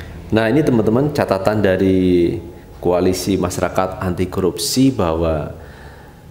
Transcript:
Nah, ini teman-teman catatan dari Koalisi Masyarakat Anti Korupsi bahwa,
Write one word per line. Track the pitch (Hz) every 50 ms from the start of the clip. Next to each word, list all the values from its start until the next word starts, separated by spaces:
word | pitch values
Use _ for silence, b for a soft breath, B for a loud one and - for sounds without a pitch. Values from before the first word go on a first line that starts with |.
| B B B B B
Nah, | B 107 110 113 113
ini | 123 151
teman-teman | 151 - 127 113 101 107 110 123 151 147 147
catatan | - 98 92 98 95 - 104 110 107
dari | 98 98 92 92 95 95 95 92 92 90 90 87 85 87 - - - - B B B B - -
Koalisi | - 90 90 87 90 92 92 - - 107 98 90
Masyarakat | 87 87 - - 90 87 - 95 92 90 - -
Anti | - 90 87 90 92
Korupsi | 90 - 98 95 87 82 - - - - 127 135 135
bahwa, | 120 107 92 82 80 82 85 82 80 76 73 - - B B B B B B B B B B B B B B B